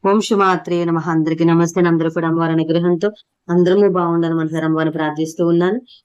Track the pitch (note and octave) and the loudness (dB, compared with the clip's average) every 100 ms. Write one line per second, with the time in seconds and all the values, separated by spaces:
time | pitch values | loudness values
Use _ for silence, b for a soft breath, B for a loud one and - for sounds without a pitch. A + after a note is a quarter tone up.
0 | G3 G#3 G3+ G3+ G3 F3+ E3 F3 E3+ E3 | 2 0 0 0 2 0 -2 -2 0 -2
1 | D#3 D#3+ D#3+ D#3+ E3+ E3+ E3+ F#3 F3 E3 | 0 -2 0 0 2 4 2 2 2 2
2 | E3 E3+ E3 E3 E3 E3 D#3+ E3 F3 F3 | 0 -2 -2 -2 0 0 0 0 0 0
3 | F3 B _ _ - F3 F3+ F#3+ G3+ F3+ | -2 B _ _ -2 2 2 4 2 2
4 | E3+ E3+ E3 E3 D#3 D#3+ D#3+ D#3+ D#3+ D#3 | 0 0 0 -2 -4 -4 -2 -2 -2 -2
5 | D#3 D3+ D#3+ - E3+ E3+ F3+ A3+ C4 B | -4 -4 -6 -2 0 2 0 -2 -8 B